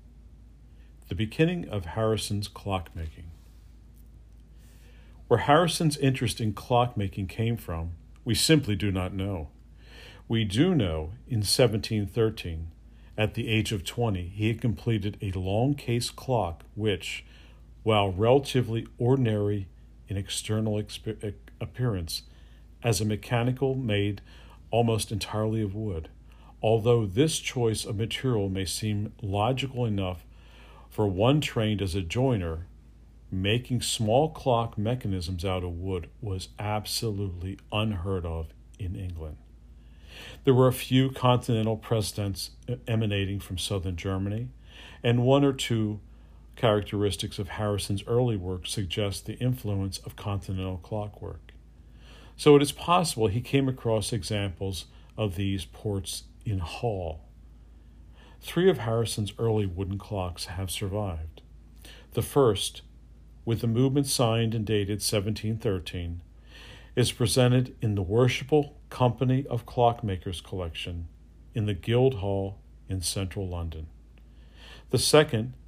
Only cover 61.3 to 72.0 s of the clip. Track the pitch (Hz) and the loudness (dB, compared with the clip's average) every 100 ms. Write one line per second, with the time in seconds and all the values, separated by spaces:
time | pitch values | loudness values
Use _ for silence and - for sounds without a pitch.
61.3 | - - - - - - - - - - | -14 -20 -20 -20 -20 -20 -20 -6 -4 0
62.3 | 147 123 95 - - - - - - - | 6 6 4 -2 -8 -16 -20 -20 -20 -20
63.3 | - - 113 117 113 135 139 139 - 117 | -8 -4 -2 0 2 4 2 0 2 2
64.3 | 113 113 113 104 107 95 104 - 107 101 | 2 0 0 0 0 0 -2 0 0 0
65.3 | 104 110 113 113 92 80 92 87 87 - | -2 -4 -2 -2 -4 -4 -8 -6 -8 -12
66.3 | - - - - - - - 117 - 120 | -20 -20 -20 -20 -20 -4 0 2 2 2
67.3 | 127 123 127 127 - 107 101 90 113 131 | 4 6 4 2 -2 -2 -2 2 4 4
68.3 | - 127 151 147 - - - 123 113 127 | 2 2 2 2 -6 -14 0 0 2 2
69.3 | 131 135 117 - - 117 110 107 92 101 | 2 0 -6 -4 2 2 2 -2 -4 -6
70.3 | 85 - 95 87 - - 85 82 - - | -10 -8 -8 -8 -8 -8 -8 -10 -16 -20
71.3 | - - 110 104 92 - 117 | -20 -10 -4 -2 -2 2 4